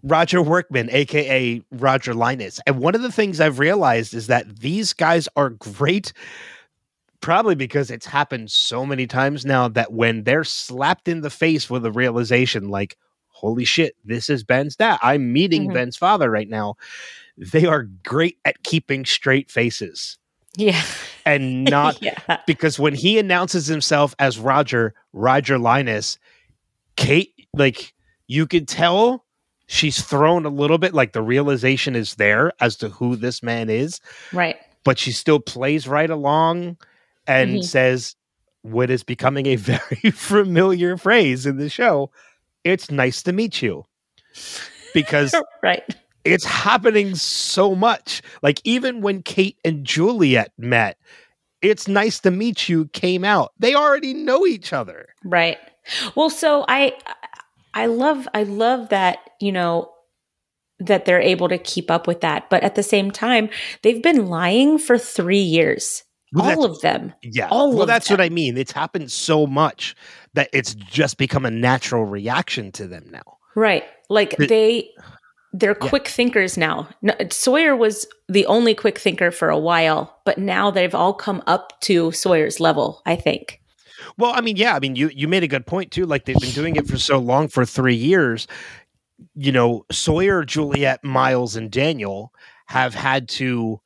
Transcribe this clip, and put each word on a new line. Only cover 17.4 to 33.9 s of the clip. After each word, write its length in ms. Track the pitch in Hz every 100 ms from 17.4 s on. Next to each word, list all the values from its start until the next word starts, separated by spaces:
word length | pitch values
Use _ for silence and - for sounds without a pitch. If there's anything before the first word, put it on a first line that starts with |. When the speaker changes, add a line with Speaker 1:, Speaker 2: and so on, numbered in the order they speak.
| 87 156 165
Speaker 1:
are 180 | 156 113 92
great 340 | - 131 170 -
at 180 | - -
keeping 400 | - 160 - 135
straight 460 | 131 - - 135 139
faces. 680 | - 120 - 95 - - - _ _ _ -
Speaker 2:
Yeah. 260 | 208 170 156 - - -
Speaker 1:
And 400 | - 143 131 127
not 360 | 135 143 147 151
Speaker 2:
<laughs> 0 |
Yeah. 160 | - - - 165 -
Speaker 1:
because 320 | 160 160 -
when 140 | 151
he 240 | 143 156 220
announces 480 | 202 180 180 180 143
himself 480 | 156 139 151 143 -
as 200 | 139 113
Roger, 560 | 110 135 139 123 113 - _
Roger 460 | 98 113 135 135 135
Linus, 600 | 117 127 131 107 107 - _ _ _ _ _ _ _ -
Kate, 360 | - 147 196 _ _
like, 400 | 139 139 120 - _ _ _ _
you 180 | 131 156
could 200 | 175 147
tell 580 | - 170 185 233 254 _ _ _ _ _
she's 340 | - - 127
thrown 440 | - 143 156 175 151
a 20 |
little 300 | 143 147 160
bit, 160 | 180
like, 180 | 160 123
the 80 | -
realization 720 | 110 127 143 139 127 131 -
is 200 | 123 107
there 380 | - 104 104 156 -
as 160 | 117 104
to 120 | 110
who 280 | 95 120 123
this 260 | 120 123
man 260 | 120 117 113
is. 320 | 110 143